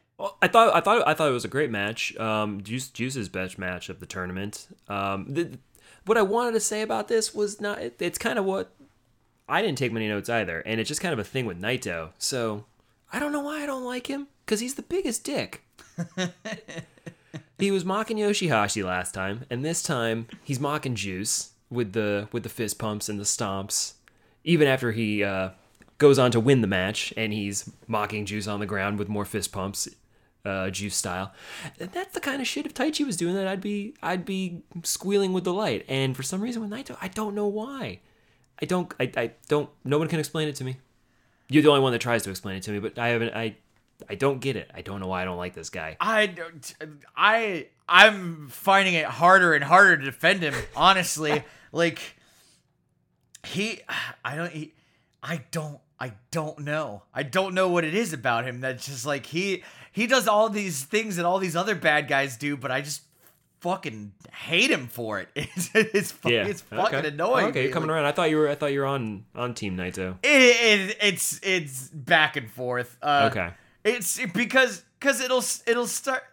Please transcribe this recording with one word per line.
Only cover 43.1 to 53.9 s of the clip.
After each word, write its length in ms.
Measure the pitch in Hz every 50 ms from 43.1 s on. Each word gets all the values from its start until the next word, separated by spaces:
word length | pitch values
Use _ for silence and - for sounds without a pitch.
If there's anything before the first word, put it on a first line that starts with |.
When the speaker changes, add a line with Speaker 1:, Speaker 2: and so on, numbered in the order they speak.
| 120 117 113 117 -
Speaker 1:
I, 220 | 107 113 113 101 - _ _ _ _ _ _ _ _ - -
I 40 | 104
don't 260 | 95 135 139 139 127 117
get 140 | 135 127
it. 140 | 104 76 - -
I 80 | 80 82
don't 180 | - 98 101
know 60 | 95
why 160 | 92 92 92 92
I 20 |
don't 140 | 92 90 87
like 160 | 90 90 -
this 160 | 90 82 -
guy. 260 | - 92 80 80 80 -
Speaker 2:
I 280 | 170 202 226 214 214
don't, 480 | 202 175 170 165 165 165 156 - - - - 156 156 151 143 - _ _
I, 520 | - 170 202 220 233 226 214 190 160 131 - _ _ _ -
I'm 600 | 170 180 202 220 208 196 185 175 165 156 151 135
finding 420 | - - - 196 190 196 196 190 175
it 140 | 165 151
harder 480 | 131 127 131 160 175 185 190 180 175 160
and 100 | 143 139
harder 320 | 139 165 185 202 190 175
to 80 | 151 135
defend 380 | 139 131 - - 165 196 190 170
him, 100 | 147 135 127 120
Speaker 1:
<laughs> 120 | - -
Speaker 2:
honestly. 640 | 139 151 180 190 185 170 170 - 151 156 151 147 151 135 - - - - - -
Like, 260 | 147 170 170 160 - - - - _ _ _ _ _ _ _ _ _ _ _ _ _ _ _ _ _ _ _ _ _ _ _ - - -
he, 380 | - - 170 202 226 214 - - -